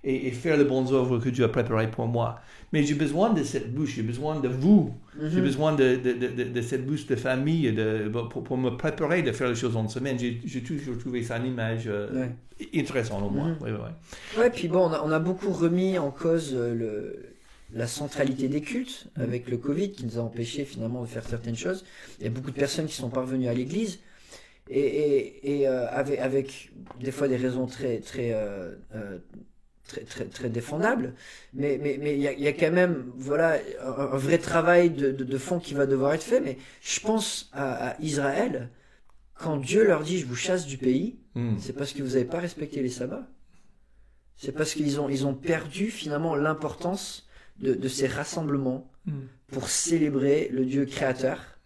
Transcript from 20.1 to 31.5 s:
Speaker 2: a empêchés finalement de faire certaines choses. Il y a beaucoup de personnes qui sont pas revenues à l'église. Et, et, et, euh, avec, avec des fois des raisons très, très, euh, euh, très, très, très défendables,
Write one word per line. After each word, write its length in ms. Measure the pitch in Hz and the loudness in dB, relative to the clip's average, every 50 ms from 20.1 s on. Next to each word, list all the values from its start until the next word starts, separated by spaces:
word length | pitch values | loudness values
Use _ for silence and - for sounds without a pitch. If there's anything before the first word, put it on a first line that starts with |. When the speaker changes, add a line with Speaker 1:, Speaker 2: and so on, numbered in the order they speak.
| 107 117 | -4 -4
Speaker 2:
a 20 | |
empêchés 420 | 117 113 113 120 117 117 - - 139 | -4 -4 -4 -6 -6 -6 -4 -6 -8
finalement 380 | 131 - 123 113 110 120 123 | -6 -6 -6 -6 -4 -4 -6
de 60 | 120 | -6
faire 200 | 113 117 117 113 | -6 -8 -8 -6
certaines 300 | 107 120 113 117 120 117 | -6 -6 -6 -4 -6 -6
choses. 260 | 113 - 180 190 190 - - - - - - - - | -4 -2 -4 -4 -4 -8 -16 -20 -20 -20 -20 -14 -6
Il 40 | - | -6
y 40 | |
a 40 | 113 | -4
beaucoup 200 | 117 127 131 139 | -4 -4 -6 -8
de 40 | 127 | -2
personnes 300 | 139 139 143 - - 156 | 0 0 0 0 -2 -4
qui 100 | 151 - | -4 -6
sont 140 | - 123 120 | -6 -6 -4
pas 120 | 123 131 | -2 -2
revenues 280 | 127 127 131 131 127 123 | -2 -2 -2 0 0 0
à 40 | 120 | 0
l'église. 460 | 123 127 135 165 202 226 202 175 - - - - - - - - - - - - _ _ | 0 -2 -2 -2 -2 -2 -2 -4 -10 -16 -20 -20 -20 -20 -20 -20 -20 -20 -20 -20 _ _
Et, 120 | - 127 135 | -2 0 2
et, 800 | 143 127 - 143 151 147 139 135 117 - - - - 139 143 139 | 2 4 2 2 4 4 4 4 2 0 -8 -6 -2 -2 2 4
et, 60 | 135 | 4
euh, 200 | 135 127 127 120 117 | 4 4 2 0 -2
avec, 260 | 117 127 135 139 143 127 | 0 -2 0 0 0 0
avec 520 | 123 131 131 139 131 135 - - - - - - - - - 123 | 0 2 2 0 0 -2 -10 -16 -18 -18 -20 -20 -18 -16 -12 -6
des 120 | 123 131 | -6 -6
fois 160 | 127 135 143 | -2 0 2
des 100 | 139 127 | 2 2
raisons 300 | 120 123 127 123 131 127 | 2 2 0 0 0 -2
très, 320 | 123 - - - 127 117 107 | -4 -4 -4 -2 -2 -2 -2
très, 320 | - - - 139 123 117 113 | -6 -8 -6 -4 -2 0 0
euh, 400 | 107 107 101 101 98 90 85 101 - - - - | 0 -2 -4 -6 -8 -10 -10 -12 -14 -18 -14 -12
euh, 240 | 107 104 101 95 90 90 - - - - - - - _ _ _ _ _ | -10 -10 -10 -10 -12 -14 -16 -20 -20 -20 -20 -20 -20 _ _ _ _ _
très, 140 | - - - | -14 -12 -12
très, 240 | 117 - - - - | -12 -12 -10 -10 -10
très 240 | - - - 127 120 | -10 -8 -6 -6 -4
défendables, 640 | 110 120 113 - - 160 185 220 269 240 127 127 120 - - - - - - - | -4 -4 -4 -4 -2 0 2 2 2 2 -2 -4 -6 -12 -18 -20 -20 -20 -20 -14